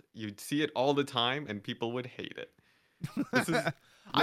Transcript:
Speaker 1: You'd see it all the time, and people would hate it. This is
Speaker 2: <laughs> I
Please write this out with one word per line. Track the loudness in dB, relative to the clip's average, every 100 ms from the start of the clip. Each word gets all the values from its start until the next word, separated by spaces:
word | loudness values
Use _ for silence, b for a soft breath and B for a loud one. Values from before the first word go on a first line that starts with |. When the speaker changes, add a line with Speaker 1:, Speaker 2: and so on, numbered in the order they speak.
| _
Speaker 1:
You'd | -10 -8 -8
see | -2 0
it | 2
all | 4 4
the | 4
time, | 2 2 2 0 -4
and | -6
people | -6 -4 -2
would | -2 -6
hate | -10 -10 -10
it. | -12 _ b b b b -6 -4 0
This | 0 2
is | 2
Speaker 2:
<laughs> | 0 -4 _ -20 -2
I | 2